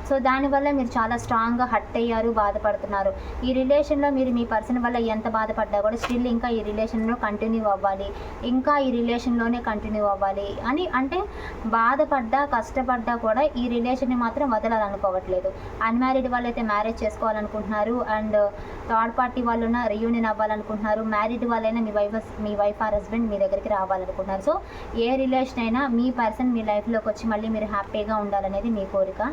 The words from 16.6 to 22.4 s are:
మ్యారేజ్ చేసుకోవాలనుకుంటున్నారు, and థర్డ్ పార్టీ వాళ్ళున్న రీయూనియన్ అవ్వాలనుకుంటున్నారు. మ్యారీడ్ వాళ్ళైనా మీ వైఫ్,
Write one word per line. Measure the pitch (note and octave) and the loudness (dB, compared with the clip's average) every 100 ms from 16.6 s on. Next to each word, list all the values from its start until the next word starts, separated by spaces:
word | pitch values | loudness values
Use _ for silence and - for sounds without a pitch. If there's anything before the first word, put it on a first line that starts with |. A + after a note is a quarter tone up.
మ్యారేజ్ | A3+ G#3 A3 A#3 | 0 0 0 -2
చేసుకోవాలనుకుంటున్నారు, | A3 - A3+ G#3+ G#3 G#3+ G3 G#3+ G#3 B3 A#3+ | -4 -2 -2 0 -4 -6 -4 -2 0 0 0
and | G#3+ A3 G#3+ G3+ G3+ - - - | -2 2 2 2 0 -12 -10 -2
థర్డ్ | A3+ A3+ A#3 | 0 2 2
పార్టీ | B3 B3+ | 0 0
వాళ్ళున్న | A#3 A#3 A3+ A#3+ A3+ | 0 0 0 0 0
రీయూనియన్ | G#3+ A3+ A#3 A3+ | 0 0 2 0
అవ్వాలనుకుంటున్నారు. | G#3+ G#3+ G#3+ G#3 G#3+ G#3+ G#3+ | 0 0 -2 -4 -4 0 0
మ్యారీడ్ | A3 G#3 A3 A#3+ A#3+ | 0 0 0 0 0
వాళ్ళైనా | A3 A3 A#3 | 0 0 0
మీ | A3 | 0
వైఫ్, | G#3 G#3 A3 - - | 0 0 -2 -6 -6